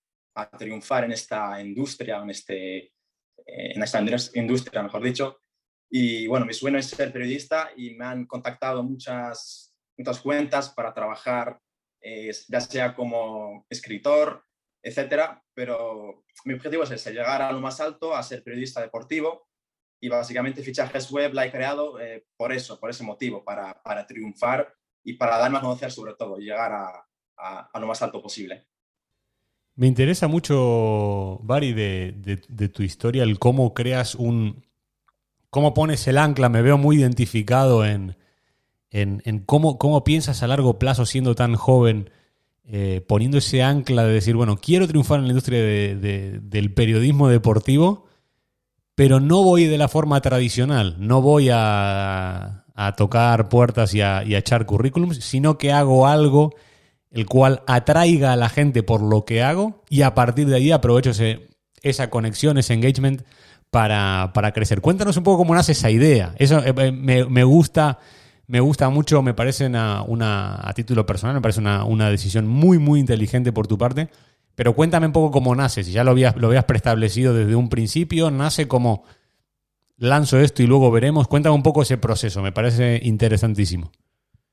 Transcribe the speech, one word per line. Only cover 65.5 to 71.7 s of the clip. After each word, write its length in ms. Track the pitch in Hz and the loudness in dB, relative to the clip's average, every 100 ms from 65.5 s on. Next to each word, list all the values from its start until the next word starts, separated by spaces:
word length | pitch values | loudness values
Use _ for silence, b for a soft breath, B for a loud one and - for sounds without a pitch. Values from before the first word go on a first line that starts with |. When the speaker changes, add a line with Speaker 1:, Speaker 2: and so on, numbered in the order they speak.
Speaker 2:
nace 200 | 170 165 | 4 2
esa 180 | 151 110 | 2 2
idea. 420 | 113 151 127 87 - | 4 6 4 2 0
Eso, 200 | 139 156 131 | 4 4 2
eh, 80 | 131 | 2
eh, 160 | 135 | 0
me, 340 | 131 135 127 127 | 0 2 2 4
me 180 | 123 | 4
gusta, 560 | 127 156 151 - 151 131 b b b b - | 8 8 6 2 0 0 b b b b -4
me 120 | 120 | 0
gusta 300 | 135 147 135 | 2 2 2
mucho, 320 | 143 151 151 | 2 2 2
me 120 | 131 | 2
parece 320 | 117 120 135 135 | 0 -2 -2 -2
una, 380 | 120 113 104 | 0 -2 -2
una, 640 | 104 117 113 101 98 98 98 | -4 -2 -2 -2 -4 -8 -8
a 60 | |
título 320 | 98 110 117 107 | -6 -2 0 0
personal, 300 | 95 113 139 | -2 -2 -2
me 60 | |
parece 200 | 113 107 | 0 0
una, 240 | 104 | 0